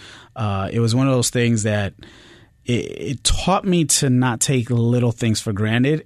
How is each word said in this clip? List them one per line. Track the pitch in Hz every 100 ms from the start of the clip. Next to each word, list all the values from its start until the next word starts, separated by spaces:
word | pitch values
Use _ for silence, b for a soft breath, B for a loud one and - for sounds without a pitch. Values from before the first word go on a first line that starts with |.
| B B B -
Uh, | 107 98 95
it | 117
was | 117
one | 120 135
of |
those | 127 117
things | 123 120 113
that | 107 104 98 - B B B B B B -
it, |
it | 120 50 50 104 139
taught | - - - 196 202
me | 175 151
to | - 139
not | 123 127 113
take | - 135 117
little | 120 117 123 120
things | - 117 107
for | -
granted. | 98 107 117 131 156